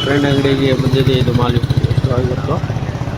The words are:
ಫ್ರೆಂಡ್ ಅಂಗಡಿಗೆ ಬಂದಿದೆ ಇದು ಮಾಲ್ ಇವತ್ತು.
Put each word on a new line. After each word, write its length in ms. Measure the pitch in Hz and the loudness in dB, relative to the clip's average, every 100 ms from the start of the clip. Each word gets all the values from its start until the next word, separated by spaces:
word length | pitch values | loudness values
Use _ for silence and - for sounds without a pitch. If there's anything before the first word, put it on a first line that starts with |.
ಫ್ರೆಂಡ್ 240 | 135 143 143 | 0 2 2
ಅಂಗಡಿಗೆ 400 | 139 139 135 135 127 | 2 2 2 2 2
ಬಂದಿದೆ 340 | 127 131 135 127 | 0 0 2 2
ಇದು 120 | 123 120 | 2 2
ಮಾಲ್ 180 | 120 120 | 0 0
ಇವತ್ತು. 960 | 117 - - - 127 123 127 127 139 160 - - - - - | 0 0 0 0 0 0 -2 -2 -2 -4 -4 -4 -6 -6 -6